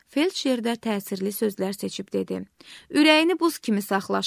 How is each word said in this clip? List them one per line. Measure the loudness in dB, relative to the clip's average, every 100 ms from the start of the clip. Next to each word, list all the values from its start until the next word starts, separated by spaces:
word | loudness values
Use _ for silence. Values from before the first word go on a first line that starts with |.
| _
felçer | 0 0 0 -2 0
də | -2 -4
təsirli | -4 -4 -4 -6 -4 -2
sözlər | -2 -2 -6
seçib | -4 -8 -8 -6
dedi. | -4 -4 -6 -10 _ -20 -20 -2
"Ürəyini | 4 6 6 4 2
buz | 0 0
kimi | -2 -2
saxla, | 0 -2 0 -2